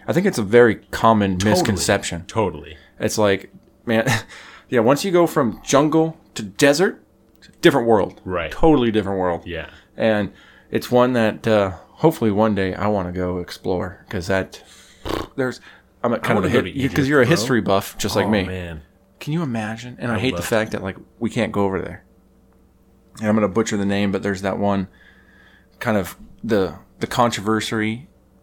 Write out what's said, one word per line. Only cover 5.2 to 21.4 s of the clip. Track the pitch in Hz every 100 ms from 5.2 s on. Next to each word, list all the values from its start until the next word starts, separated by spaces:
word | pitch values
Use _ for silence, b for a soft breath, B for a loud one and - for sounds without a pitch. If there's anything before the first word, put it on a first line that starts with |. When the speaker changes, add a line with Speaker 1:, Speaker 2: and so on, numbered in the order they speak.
| 165
Speaker 1:
from | 160 120 95
jungle | - 139 147 160 160 165 _ -
to |
desert, | 104 - 139 143 196 - _ _ _ _ - -
different | 170 139 117
world. | 107 90 - 98
Speaker 2:
Right. | 90 80
Speaker 1:
Totally | - 160 143 120
different | 107 95 98
world. | 90 82 87
Speaker 2:
Yeah. | 82 73 B B -
Speaker 1:
And | 113 107 98 b b b b
it's | 113 -
one | 123 123
that, | 123 110 101 113
uh, | 107 98 87 -
hopefully | - 175 - 113
one | 101 110 101
day | 95 90
I | 104
wanna | 104 90
go | 90 90 90
explore, | 87 - - 90 90 92 -
'cause | 95 85
that, | 95 92 - B B B B B - - -
there's, | 127 - B B B _
I'm | 120
a | 113
Speaker 2:
I |
Speaker 1:
kind | - 107
of |
Speaker 2:
wanna | 95
Speaker 1:
a | 127
Speaker 2:
go | 92
Speaker 1:
hit-, |
Speaker 2:
to | 135
Speaker 1:
you, | 127
'cause | -
Speaker 2:
Egypt, | 135
Speaker 1:
you're | 147
a | 120
Speaker 2:
bro. |
Speaker 1:
history | 165 120 120
buff, | - 98 - -
just | 104 107
like | 95
Speaker 2:
Oh, |
Speaker 1:
me. | 107
Speaker 2:
man. | 87 92 87 80 - _ _ -
Speaker 1:
Can | -
you | 160
imagine? | 151 113 107 113 123 120
And | 123
I | 113
Speaker 2:
I |
would |
Speaker 1:
hate | 127
the | 87
Speaker 2:
love |
to. | -
Speaker 1:
fact | 113 110
that, | 104
like, | 95 - - -
we | 113
can't | 127